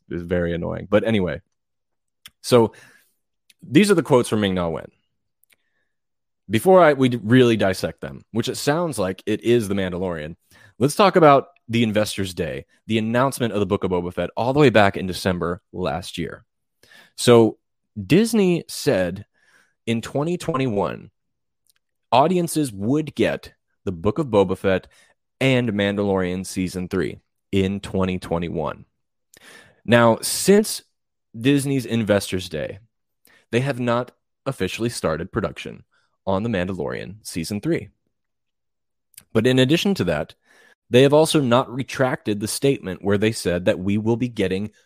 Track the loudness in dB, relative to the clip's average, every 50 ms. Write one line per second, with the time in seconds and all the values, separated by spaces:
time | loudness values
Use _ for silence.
0 | _ _ -10 -10 -6 -4 -2 -2 -2 -2 -4 -4 -6 -6 -8 -8 -4 0 0 0
1 | 2 2 0 0 0 -2 -6 -8 -12 _ _ _ _ _ _ _ _ _ _ _
2 | _ _ _ _ _ -20 _ _ -2 4 4 4 4 4 -2 -10 -20 -20 _ _
3 | _ _ _ _ _ _ _ _ _ _ _ _ -14 2 4 4 4 4 2 0
4 | 2 2 2 2 2 0 -2 -2 0 0 -2 -2 -4 -4 -6 -8 -10 -14 _ _
5 | _ _ _ _ _ _ _ _ _ _ _ _ _ _ _ _ _ _ _ _
6 | _ _ _ _ _ _ _ _ _ -4 -4 0 4 6 6 8 8 6 6 4
7 | 2 0 0 -2 2 4 6 6 8 6 4 2 0 0 0 -2 -4 -8 -8 _
8 | -14 -14 -14 -16 -18 _ -6 -4 -4 -4 -6 -4 -2 -2 0 0 -2 -4 -2 -4
9 | -4 -4 -4 -6 _ -4 -4 -2 0 2 2 2 2 -2 -2 -2 -2 -4 -4 -6
10 | -6 -6 -6 -8 -10 -12 -12 -16 _ _ _ -20 -20 -20 _ _ -2 -2 2 4
11 | 2 4 6 6 6 8 6 6 4 -2 _ _ _ -4 0 0 0 2 0 0
12 | -2 -2 -4 -6 -6 -6 -6 -8 -8 -6 -8 -10 -12 _ _ _ _ -4 -2 -2
13 | -2 0 0 0 0 0 0 -2 -4 -4 -2 -2 -2 0 -2 -2 -2 -2 -2 -4
14 | -4 -4 -6 -6 -6 -6 -4 -4 -4 0 2 4 4 6 6 6 4 4 2 -2
15 | -6 -6 -8 -4 -2 -2 -2 -2 -2 -4 -6 -8 _ _ -10 -6 -6 -4 -6 -6
16 | -10 -10 -10 -10 -10 -10 -10 -16 _ _ _ _ _ _ _ _ _ _ _ -20
17 | _ _ _ -2 4 6 8 8 8 6 2 -4 _ _ _ _ _ _ _ -14
18 | -2 2 2 2 2 2 0 0 2 2 0 -2 -4 -10 -14 -6 -2 -2 0 0
19 | -2 -2 -6 -8 -14 _ _ _ _ _ _ _ _ _ _ _ _ -4 -4 -4
20 | -6 -6 -6 -4 -4 -4 -4 -6 -6 -6 -4 -4 -4 -2 -2 -2 -2 -4 -6 -10
21 | -14 -20 _ _ _ _ _ _ _ _ _ _ _ _ _ _ _ _ _ _
22 | _ _ 2 2 4 4 2 0 0 -2 -2 -2 -4 -4 -4 -6 -2 -2 -2 -2
23 | -2 -6 -2 -2 0 0 0 -4 -10 -16 _ _ _ _ _ _ _ -10 -8 -2
24 | -2 -2 -2 -2 -4 2 2 2 4 2 0 -2 0 0 0 0 -2 -8 _ _
25 | _ _ _ _ _ _ _ _ 0 0 2 2 0 -2 -2 0 -2 0 0 0
26 | 0 0 0 0 0 -2 -4 -6 -8 -8 -6 -4 -4 -4 -4 -8 -8 -4 -4 -4
27 | -4 -4 -6 -12 _ _ _ _ _ _ -2 0 0 0 -2 -6 -8 -6 -2 -2
28 | -2 -2 -2 -6 -6 -4 -4 -4 -4 -6 -6 -6 -6 -6 -8 -10 -18 _ _ _
29 | _ _ _ _ _ _ _ _ _ -20 -20 -20 -20 _ _ _ _ 2 4 6
30 | 6 6 4 2 -2 -6 -6 -2 2 4 4 4 4 0 -6 -12 -14 _ _ _
31 | _ _ _ _ _ _ -14 -2 0 2 2 2 0 0 -2 -4 -2 -2 -2 -2
32 | 2 2 2 2 2 -2 -6 -6 -6 -6 -8 -8 -8 -8 -10 -14 _ _ _ _
33 | _ _ _ _ _ _ _ _ _ _ -2 -2 -2 -2 -4 -2 -2 0 0 -2
34 | -2 -6 _ _ _ _ _ _ _ -10 -6 -4 -6 -6 -4 -4 -4 -4 -4 -4
35 | -2 -2 -2 -4 -6 -6 -6 -6 -6 -4 -8 -10 -14 -16 -16 -16 _ _ _ _
36 | _ _ _ _ _ -4 -2 -2 -2 -2 -2 -4 -4 -4 -6 -8 -8 -8 -8 -10
37 | -12 -14 -16 -18 _ -12 -8 -8 -6 -6 -8 -6 -4 -4 -4 -4 -6 -12 _ _
38 | _ _ _ _ _ _ _ _ _ _ _ _ _ _ _ _ _ _ _ _
39 | _ _ _ -20 _ _ _ 0 2 4 4 4 4 4 2 2 2 0 0 0
40 | -2 -2 -2 -4 -4 -8 -12 _ _ _ _ _ _ _ _ _ _ _ 4 4
41 | 6 6 6 4 4 4 2 0 2 4 2 2 2 -2 -6 -8 -8 -8 -2 -2
42 | -2 -2 -2 -4 -4 -4 -4 -4 -4 -6 -6 0 0 0 0 0 -4 -10 -10 -6
43 | 0 0 2 2 2 0 0 0 -2 -2 -2 0 0 0 0 0 -2 -2 -2 0
44 | 0 -2 -2 -2 -2 -6 -4 -4 -2 -2 -2 -4 -6 -10 -14 _ _